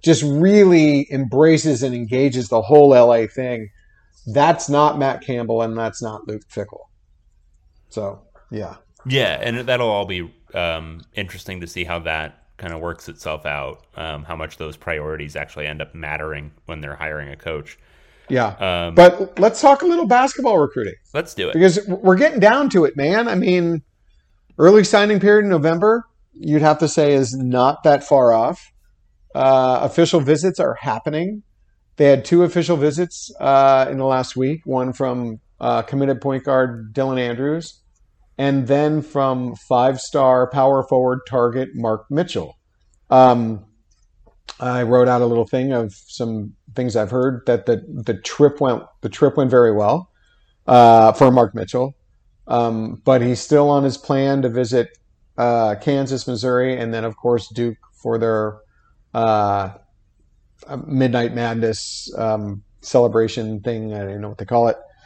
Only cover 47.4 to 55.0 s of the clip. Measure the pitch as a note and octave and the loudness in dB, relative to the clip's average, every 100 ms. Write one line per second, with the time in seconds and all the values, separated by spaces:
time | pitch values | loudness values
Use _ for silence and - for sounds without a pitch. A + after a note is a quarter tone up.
47.4 | - A#2 - A2+ - D3+ A2+ G2+ - - | -2 -2 0 -4 -4 -12 -8 -8 -8 2
48.4 | C#3+ C#3+ C#3 A2+ - _ A2 G2+ C#3+ C#3+ | 2 2 -2 -2 -8 _ -12 0 0 2
49.4 | C3 B2 A#2+ G#2 G#2 D3 F#3 _ _ _ | 2 4 4 2 0 -2 -6 _ _ _
50.4 | _ _ - B2 A#2 A2+ A2 G#2 C3+ B2+ | _ _ 4 8 10 10 8 6 4 6
51.4 | A2+ A2 G2 B2 C3 - _ _ _ _ | 2 -2 -8 -4 -6 -8 _ _ _ _
52.4 | - A#2+ A#2 A2+ A2 A#2 - C3 A#2+ B2 | -4 -2 -2 -4 -8 -6 2 2 2 -4
53.4 | - D3 C#3+ C#3+ C#3 B2+ - C#3 C#3 C#3 | 0 2 4 2 0 -4 -4 -2 0 -2
54.4 | B2+ A#2 A#2+ B2 A#2+ _ | -2 -2 -2 -2 -2 _